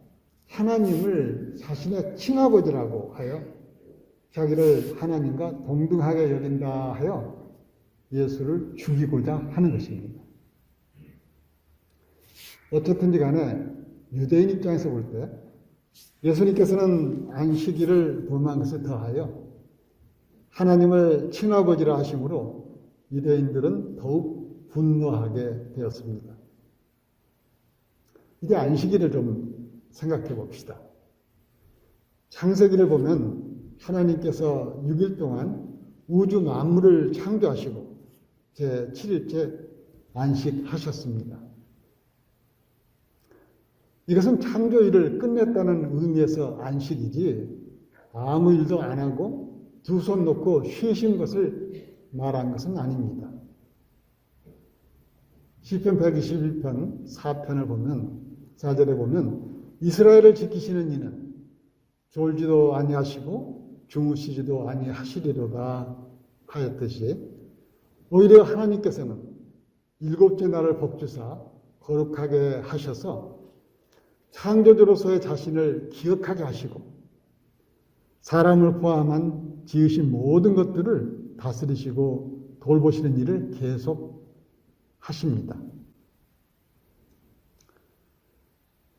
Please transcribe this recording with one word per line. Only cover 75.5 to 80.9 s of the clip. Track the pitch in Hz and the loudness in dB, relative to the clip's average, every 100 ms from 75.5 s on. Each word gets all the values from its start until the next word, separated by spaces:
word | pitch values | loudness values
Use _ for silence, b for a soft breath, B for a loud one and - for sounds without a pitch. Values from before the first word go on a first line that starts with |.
| 156 151 156 - | 0 0 -2 -8
기억하게 | - 170 185 - 180 | -6 -2 -2 -2 -6
하시고 | 143 - - - - - - _ _ _ _ _ _ _ _ _ _ _ | -6 -8 -10 -14 -20 -20 -20 _ _ _ _ _ _ _ _ _ _ _
사람을 | - 165 175 180 165 170 | -2 4 6 6 6 4
포함한 | 170 156 151 151 170 - - - - | 0 2 2 0 -2 -6 -10 -16 -4
지으신 | 151 156 160 139 | 2 4 4 0
모든 | 120 135 170 202 190 | 0 4 4 6 4
것들을 | 175 170 196 | 2 0 0